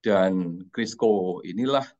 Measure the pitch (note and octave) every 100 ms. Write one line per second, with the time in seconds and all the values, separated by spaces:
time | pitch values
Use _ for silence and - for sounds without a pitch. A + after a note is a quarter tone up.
0 | A2+ G2+ F#2+ F#2 F2 E2+ F#2 - A2+ -
1 | A2+ G#2 F#2 F2 - F#2 C3 C#3 C3